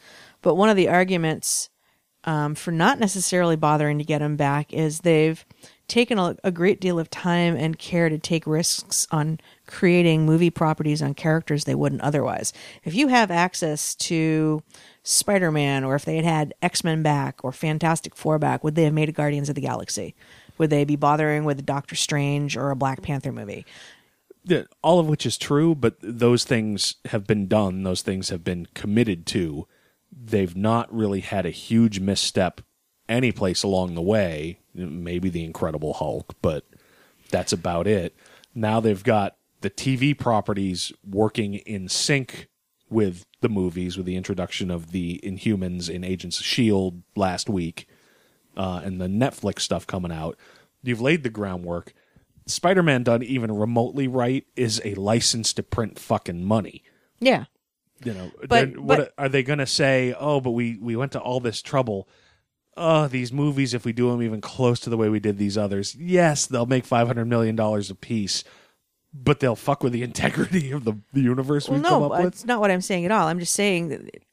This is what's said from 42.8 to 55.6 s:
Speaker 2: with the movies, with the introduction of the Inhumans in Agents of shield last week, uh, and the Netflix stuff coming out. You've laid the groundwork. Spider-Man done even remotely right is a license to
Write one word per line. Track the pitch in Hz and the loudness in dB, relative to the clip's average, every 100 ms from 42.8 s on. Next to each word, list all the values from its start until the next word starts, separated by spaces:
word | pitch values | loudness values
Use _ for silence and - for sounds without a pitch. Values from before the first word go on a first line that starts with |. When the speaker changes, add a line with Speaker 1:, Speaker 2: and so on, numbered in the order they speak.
| - | -4
Speaker 2:
with | 110 101 87 - _ | 0 0 -2 -14 _
the | 120 | -2
movies, | 101 92 85 90 90 | 0 -2 -2 -6 -6
with | 90 | -6
the | 92 | -6
introduction | 92 92 87 - 95 | -6 -6 -6 -6 -6
of | 87 82 | -6 -6
the | 92 87 87 | -6 -6 -6
Inhumans | 98 95 117 101 92 87 85 | -8 -6 -2 -2 -2 -6 -8
in | 87 | -8
Agents | 90 92 90 - | -6 -6 -6 -8
of | - | -4
shield | - 113 98 92 87 - 104 | 0 2 4 0 -4 -8 -2
last | 95 90 - | -2 -2 -4
week, | 98 85 - - _ _ _ _ _ _ - | -4 -4 -8 -18 _ _ _ _ _ _ -6
uh, | 95 90 | -6 -4
and | 90 90 | -6 -6
the | 92 | -2
Netflix | 101 135 - 104 - | 0 -2 -2 -6 -4
stuff | - 90 - | -4 -4 -4
coming | 95 87 | -6 -6
out. | 80 80 - - _ _ _ | -6 -8 -10 -18 _ _ _
You've | 123 113 | -6 -2
laid | 127 170 | 0 0
the | 127 | -2
groundwork. | 107 101 90 87 87 - _ _ _ _ _ - | -6 -6 -6 -6 -8 -8 _ _ _ _ _ -10
Spider-Man | - 175 190 170 127 | -2 2 4 4 4
done | 123 117 | 2 2
even | 120 131 113 | 0 -2 -2
remotely | 104 107 120 117 143 131 | 0 0 2 0 -2 -2
right | 127 123 135 - - | 0 0 -2 -4 -4
is | 117 107 | -2 -2
a | 110 98 | -4 -2
license | 101 117 - 117 110 | 2 2 2 -2 -4
to | - | -4